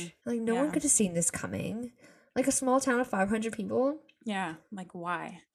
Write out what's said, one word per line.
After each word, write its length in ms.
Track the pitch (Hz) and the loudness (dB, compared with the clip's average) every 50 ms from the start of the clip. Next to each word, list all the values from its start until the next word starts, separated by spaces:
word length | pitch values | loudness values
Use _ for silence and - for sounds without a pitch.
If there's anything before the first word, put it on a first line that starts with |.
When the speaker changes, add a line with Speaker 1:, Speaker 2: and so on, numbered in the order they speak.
| 175 170 - _ - | -6 -8 -12 _ -6
Speaker 1:
Mm-hmm. 60 | 233 | -4
Speaker 2:
Like, 100 | 240 233 | -4 -2
no 140 | 226 226 226 | 0 0 2
one 120 | 240 277 | 2 2
Speaker 1:
Yeah. 40 | 302 | 2
Speaker 2:
could 140 | 285 311 - | 2 0 2
have 80 | 285 - | 4 4
seen 200 | - 220 180 170 | 4 4 2 2
this 160 | 170 170 - - | 0 0 0 -2
coming. 580 | - - - - - - - 196 226 247 240 - _ - - - _ _ _ - | -4 -6 -4 -4 -4 -4 -4 -4 -6 -8 -10 -14 _ -20 -20 -20 _ _ _ -2
Like, 100 | 233 262 | 0 2
a 60 | 277 262 | 2 2
small 280 | - 262 254 254 269 | 2 2 4 2 4
town 180 | 262 269 247 240 | 4 4 2 2
of 60 | 254 254 | 2 0
five 200 | - 196 190 196 | 2 2 2 2
hundred 240 | 226 220 220 226 214 | 2 0 -2 -2 -4
people. 460 | - 196 190 214 233 254 277 294 311 - _ - _ - | -4 -4 0 2 2 2 2 0 -2 -8 _ -20 _ -8
Speaker 1:
Yeah, 300 | 226 208 190 190 165 160 160 - - 214 | -6 -4 -2 -4 -4 -6 -10 -14 -14 -12
like, 220 | 196 185 175 - | -12 -12 -12 -10
why? 480 | 180 170 175 175 160 156 - 180 165 - _ - | -8 -4 -4 -2 -4 -4 -8 -12 -14 -18 _ -8